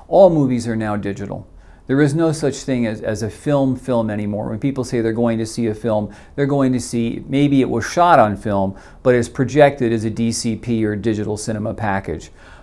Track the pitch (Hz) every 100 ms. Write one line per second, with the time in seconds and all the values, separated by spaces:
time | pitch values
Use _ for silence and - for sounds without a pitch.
0 | - 170 190 160 131 123 117 110 107 104
1 | 101 98 98 98 - - - - - 135
2 | 147 156 165 151 143 135 - 127 117 110
3 | - 101 104 - 151 143 135 127 - 117
4 | 110 104 104 104 123 113 139 135 120 123
5 | 113 113 117 113 110 120 113 107 117 107
6 | 104 - - - 139 139 131 127 - 120
7 | 117 - - 135 143 139 120 117 107 -
8 | 175 147 110 98 110 98 95 95 - -
9 | 131 123 117 - 120 139 143 139 120 117
10 | 110 113 117 113 120 104 123 113 107 104
11 | 110 104 107 104 - 110 107 92 107 98
12 | - 78 - - - -